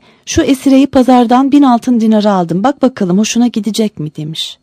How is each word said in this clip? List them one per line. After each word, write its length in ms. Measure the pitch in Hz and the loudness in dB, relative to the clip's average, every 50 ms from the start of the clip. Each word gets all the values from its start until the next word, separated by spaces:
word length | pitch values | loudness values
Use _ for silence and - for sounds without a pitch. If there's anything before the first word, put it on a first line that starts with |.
| _ _ _ _ _ | _ _ _ _ _
"Şu 160 | - - - | -6 -4 -2
esireyi 460 | 320 - 277 262 - 285 269 262 277 277 | 0 0 -2 0 0 2 2 2 2 2
pazardan 640 | - 277 247 254 254 247 247 220 247 240 269 277 | 2 0 2 4 4 2 2 2 2 0 2 2
bin 120 | 247 285 285 | 2 4 4
altın 360 | 262 240 233 - 262 247 233 | 4 2 0 0 -2 -2 0
dinara 340 | 220 220 220 214 202 214 202 | 0 2 2 2 2 0 0
aldım, 300 | 185 175 165 170 185 202 | 0 -2 -2 -2 -2 -2
bak 180 | 262 285 - | -2 -2 0
bakalım 360 | - 247 262 - 202 175 175 196 | -2 -2 -2 -2 -2 -2 0 0
hoşuna 300 | 220 - - 233 240 240 | -2 -2 -2 -2 -2 -2
gidecek 520 | 214 226 202 226 202 220 220 208 - - | -2 -4 -6 -4 -4 -2 -4 -4 -4 -8
mi?" 160 | 151 156 - | -10 -10 -10
demiş. 420 | - 151 151 160 - - - - - | -10 -12 -10 -10 -12 -12 -14 -16 -20